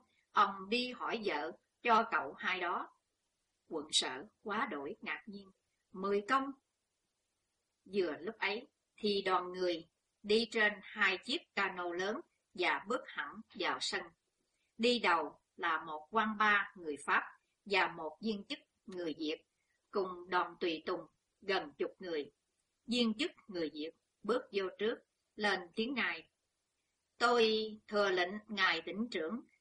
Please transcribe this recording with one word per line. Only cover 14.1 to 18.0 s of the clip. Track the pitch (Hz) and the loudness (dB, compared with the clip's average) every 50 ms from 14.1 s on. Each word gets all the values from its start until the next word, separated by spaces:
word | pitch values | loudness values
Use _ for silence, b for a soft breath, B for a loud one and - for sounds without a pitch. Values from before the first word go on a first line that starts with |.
| - _ _ _ _ _ _ _ _ _ _ _ _ - | -14 _ _ _ _ _ _ _ _ _ _ _ _ 0
Đi | 226 247 247 233 | 2 4 4 4
đầu | 208 190 170 160 147 143 - - _ _ _ | 4 4 4 4 2 -2 -6 -12 _ _ _
là | - - - 156 156 160 | -4 -2 0 0 0 -2
một | 165 156 - - - | -6 -8 -10 -10 -2
quan | 214 220 220 220 214 202 | 2 2 2 2 2 2
ba | 214 214 208 202 - - - | 4 4 6 4 2 0 -6
người | 185 170 156 143 135 - | -10 -8 -6 -6 -4 -2
Pháp | - 185 208 - - - - _ _ _ _ _ | 0 2 2 0 -2 -8 -18 _ _ _ _ _
và | 196 202 190 170 170 | 0 2 2 2 2
một | 165 170 | 0 -4